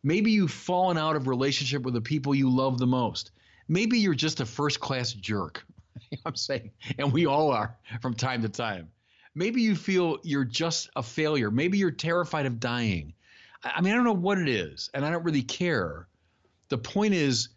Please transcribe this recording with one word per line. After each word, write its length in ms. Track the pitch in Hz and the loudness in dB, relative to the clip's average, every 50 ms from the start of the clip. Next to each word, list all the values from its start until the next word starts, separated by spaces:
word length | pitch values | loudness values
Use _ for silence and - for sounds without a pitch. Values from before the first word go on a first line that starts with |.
| - | 2
Maybe 300 | 139 160 202 214 220 220 | 2 2 4 4 4 4
you've 180 | 214 190 147 | 4 4 2
fallen 480 | - - - - 180 180 185 185 175 160 | 0 -4 -4 -2 0 2 2 2 2 2
out 160 | 156 156 156 | 0 0 0
of 140 | 151 131 131 | 0 0 0
relationship 540 | 131 123 135 139 135 - 143 123 135 143 123 | 0 2 2 0 0 0 -2 -2 -4 -2 -2
with 120 | 127 123 | -2 -2
the 60 | 117 | -2
people 340 | 113 117 147 151 135 139 139 | -2 0 -2 -2 0 0 2
you 160 | 139 135 131 | 4 4 4
love 280 | 127 131 131 135 127 123 | 4 4 2 2 0 2
the 80 | 127 | 2
most. 440 | 123 127 127 120 107 90 - - - _ _ _ _ _ _ _ - | 2 2 2 0 0 -2 -6 -12 -12 _ _ _ _ _ _ _ -2
Maybe 320 | 156 185 226 226 240 233 | 0 2 2 4 4 4
you're 140 | 208 190 160 | 4 4 2
just 260 | 123 156 156 151 - | 2 0 -2 -2 -2
a 60 | 135 | -6
first-class 680 | 110 - - 147 147 143 - - - 135 127 123 117 123 | -6 -2 -2 0 0 0 -2 -4 -4 -2 -2 -2 -4 -6
jerk. 500 | 107 92 - 110 101 90 78 - - - _ | -8 -6 -4 -2 -2 -2 -4 -8 -14 -18 _
<laughs> 40 | - - - _ _ 123 - _ | -20 -20 -20 _ _ -20 -14 _
You 60 | - | -14
know 60 | - - | -10 -8
what 80 | 160 160 | -8 -6
I'm 40 | |
saying? 340 | - - - 139 123 110 113 _ _ - - - - | -6 -4 -4 -4 -6 -6 -10 _ _ -10 -10 -6 -2
And 140 | 143 143 120 | 0 2 2
we 140 | 151 175 | 2 2
all 240 | 151 135 147 156 151 | 2 2 2 2 2
are 260 | 131 110 104 117 - _ _ - 117 117 | 2 0 0 -4 -6 _ _ -12 -12 -6
from 140 | 120 131 120 | -6 -6 -4
time 280 | - 127 131 127 120 113 | -2 -2 -2 0 -2 -2
to 60 | 110 | -4
time. 400 | 101 - 120 113 101 92 82 80 _ _ _ _ _ _ _ - _ | -4 -4 -4 -4 -4 -6 -10 -16 _ _ _ _ _ _ _ -16 _
Maybe 280 | 151 170 220 233 254 226 | -4 -4 -2 0 2 2
you 140 | 220 202 | 2 2
feel 420 | 156 - - 190 185 180 165 151 - - | 0 0 0 2 2 4 2 0 -2 -2
you're 200 | 165 143 139 135 | -2 0 0 0
just 440 | 123 120 - 160 165 156 - - - _ | 0 0 -2 -2 0 -2 -4 -6 -6 _
a 60 | 143 127 | -8 -8
failure. 480 | - - - 156 151 156 143 117 104 | -6 -4 -2 0 0 2 2 0 2
Maybe 280 | 104 123 151 180 196 202 | 0 0 2 2 2 2
you're 120 | 196 175 | 2 0
terrified 560 | - - - 160 170 175 175 165 - 156 139 | 0 -2 -2 0 0 0 0 0 -2 -2 -2
of 120 | 131 120 113 | -2 -2 -2
dying. 540 | 120 123 120 120 117 110 95 85 76 76 80 _ _ _ - - - - - - - | -2 -2 0 0 0 0 0 0 -4 -8 -14 _ _ _ -20 -20 -20 -20 -20 -12 -8
I, 120 | 127 - | -6 -2
I 40 | - | 0
mean, 120 | 175 190 214 | 2 2 4
I 40 | |
don't 80 | 240 247 | 4 4
know 80 | 240 214 | 2 2
what 260 | 185 175 196 202 190 | 2 2 2 2 2
it 100 | 170 143 | 2 2
is, 420 | 123 104 87 76 67 - - - - | 0 0 -2 -4 -8 -12 -12 -8 -4
and 100 | 139 139 | -4 -2
I 60 | 151 | -2
don't 140 | 170 170 170 | -2 -2 -2
really 180 | 170 156 143 120 | 0 0 0 0
care. 640 | - - - 180 175 160 117 92 82 73 78 87 _ _ _ _ _ _ _ _ _ _ _ _ _ | -2 -4 -2 0 0 0 0 0 -2 -4 -10 -14 _ _ _ _ _ _ _ _ _ _ _ _ _
The 100 | 139 123 | -6 -4
point 360 | 113 - - 196 208 214 196 | -4 -4 0 0 2 2 4
is 360 | 175 151 139 127 113 117 - _ | 4 2 2 2 0 -2 -4 _